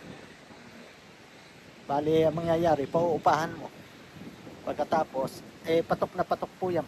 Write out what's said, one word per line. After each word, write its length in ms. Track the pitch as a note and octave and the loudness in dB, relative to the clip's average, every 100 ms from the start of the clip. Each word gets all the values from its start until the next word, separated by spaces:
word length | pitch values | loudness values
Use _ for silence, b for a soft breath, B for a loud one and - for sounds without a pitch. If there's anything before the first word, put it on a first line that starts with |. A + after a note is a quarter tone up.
| - - - - - - - - - - - - - - - - - - - | -18 -18 -20 -20 -20 -20 -20 -20 -20 -20 -20 -20 -20 -20 -20 -20 -20 -14 -4
Bali, 400 | C#3+ D3+ D#3+ D#3+ | 0 4 4 4
ang 80 | |
mangyayari, 560 | D#3 E3 E3 E3+ D3 C3+ | 2 2 2 4 2 2
pauupahan 640 | E3 F3 D3+ F3+ D3+ E3 | 2 2 2 4 4 2
mo. 160 | E3 - - - - - - - - - - - | -6 -12 -14 -20 -20 -20 -18 -18 -18 -18 -10 -6
Pagkatapos, 800 | C#3 D3 D#3+ D#3 C3 C3 - - - | -4 0 0 0 -4 -6 -6 -18 -10
eh, 240 | E3 E3 D#3+ | 0 0 2
patok 320 | F3+ F#3 F3+ | 0 -2 -2
na 80 | E3+ | -2
patok 240 | F3 E3 - | -2 -6 -4
po 160 | F#3 | -2
yan 80 | E3 | -2